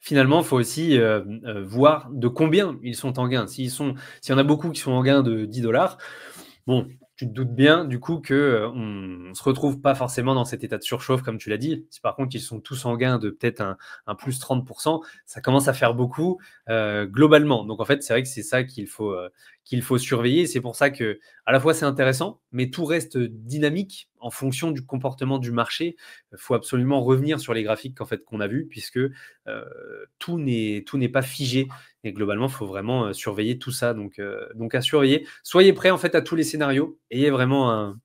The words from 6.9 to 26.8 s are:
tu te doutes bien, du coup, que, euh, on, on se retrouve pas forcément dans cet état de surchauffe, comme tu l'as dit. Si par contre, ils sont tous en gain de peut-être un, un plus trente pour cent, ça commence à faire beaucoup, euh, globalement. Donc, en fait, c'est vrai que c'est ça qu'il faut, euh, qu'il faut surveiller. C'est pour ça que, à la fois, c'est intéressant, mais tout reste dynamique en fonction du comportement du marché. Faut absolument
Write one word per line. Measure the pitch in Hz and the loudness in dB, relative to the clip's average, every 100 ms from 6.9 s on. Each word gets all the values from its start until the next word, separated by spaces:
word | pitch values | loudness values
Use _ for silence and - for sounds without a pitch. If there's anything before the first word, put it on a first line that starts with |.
| - _ _ | -10 _ _
tu | 127 | -10
te | |
doutes | 110 131 | -6 -6
bien, | 120 139 160 | 2 4 6
du | 160 123 | 2 -6
coup, | - 165 | -4 -6
que, | - | 0
euh, | 135 143 117 107 | 2 2 2 -2
on, | 123 110 101 95 90 90 | -6 -8 -8 -10 -12 -14
on | |
se | 95 | -6
retrouve | - 131 147 135 | -2 0 0 0
pas | 143 | 0
forcément | 131 127 131 123 | 2 -2 -2 0
dans | 131 | 0
cet | 120 123 | 0 -4
état | 113 107 | -6 -8
de | |
surchauffe, | - 120 - 131 | -6 -8 0 -2
comme | 131 110 | 0 -8
tu | - | -6
l'as | 104 | -4
dit. | 139 160 - | -2 -6 -8
Si | - | -6
par | 113 - | -6 -4
contre, | 131 | -4
ils | 127 | -6
sont | - 110 | -10 -12
tous | - 131 127 | -12 -8 -4
en | 117 | -2
gain | 127 123 | 0 0
de | 107 | -2
peut-être | - 123 117 | -4 -4 -2
un, | 101 95 - - - | -6 -8 -14 -20 -12
un | 104 | -10
plus | 135 131 | -6 -8
trente | - 127 127 | -2 -2 -2
pour | - | -6
cent, | 156 160 160 - | -2 -2 -4 -20
ça | _ - | _ -6
commence | 131 135 139 | 2 4 4
à | |
faire | 127 123 | 2 2
beaucoup, | 120 123 131 170 180 - _ - | 2 -2 0 -2 -2 -8 _ -4
euh, | 113 107 104 104 | -2 0 -2 -2
globalement. | 101 151 151 151 123 | 4 8 8 8 2
Donc, | 104 107 | 0 -6
en | |
fait, | 110 139 | 0 0
c'est | - | 2
vrai | 117 | 0
que | 127 | 0
c'est | - | -8
ça | 104 127 | -2 -2
qu'il | 127 131 98 | -2 -6 -12
faut, | - 107 | -6 -6
euh, | 92 90 _ - _ | -4 -8 _ -20 _
qu'il | _ 123 | _ -6
faut | 123 127 | 0 -2
surveiller. | 127 123 117 147 175 | 0 0 2 2 2
C'est | 131 | -2
pour | 120 | -6
ça | 113 143 | 0 0
que, | 139 113 101 _ _ - | 2 -4 -4 _ _ 2
à | |
la | 131 | 2
fois, | 139 | 4
c'est | 160 | 2
intéressant, | 147 135 131 131 175 - _ | 0 2 2 2 -4 -8 _
mais | 123 127 | -4 -4
tout | 127 | -2
reste | 160 165 - 131 | -2 -2 -2 -4
dynamique | 120 110 113 147 147 160 196 - - _ | -4 -6 -8 -2 0 0 -6 -10 -20 _
en | 120 | -14
fonction | - 135 131 165 | -6 -4 -2 -4
du | 143 | -4
comportement | 131 131 131 127 135 135 | -6 -6 -6 -4 -2 -2
du | 123 | -2
marché. | 120 117 - 170 170 - - _ 101 | -2 -2 -2 -6 -8 -20 -20 _ -20
Faut | - | -2
absolument | 120 - 127 | -2 0 0